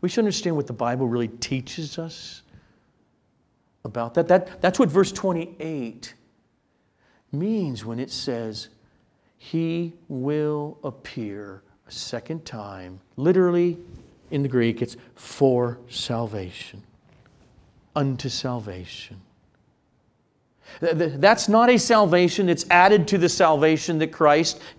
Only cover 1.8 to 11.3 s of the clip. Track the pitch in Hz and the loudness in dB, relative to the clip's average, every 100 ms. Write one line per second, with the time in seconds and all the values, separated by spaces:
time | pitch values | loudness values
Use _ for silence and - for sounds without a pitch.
1.8 | 151 - 165 - - - _ - _ _ | -10 -10 -12 -14 -18 -20 _ -20 _ _
2.8 | _ _ _ _ _ _ _ _ _ _ | _ _ _ _ _ _ _ _ _ _
3.8 | - 113 117 170 165 180 180 - 175 185 | -12 -8 -4 -2 4 2 2 -2 -2 2
4.8 | 226 160 190 - 190 170 170 - 156 151 | 2 4 2 0 -4 -4 -6 -10 -8 -6
5.8 | 117 107 - - _ _ _ _ _ _ | -8 -10 -20 -20 _ _ _ _ _ _
6.8 | _ _ _ _ _ 143 190 220 170 117 | _ _ _ _ _ -6 -4 -2 -4 -6
7.8 | 104 117 131 - - 117 113 107 - _ | -8 -8 -8 -8 -6 -6 -6 -10 -16 _
8.8 | _ _ _ _ _ _ - 165 165 170 | _ _ _ _ _ _ -8 -4 -4 -4
9.8 | 170 170 _ 131 131 151 151 151 147 - | -6 -10 _ -6 -4 -2 -2 -4 -8 -10
10.8 | 143 127 - - 107 | -12 -12 -14 -10 -10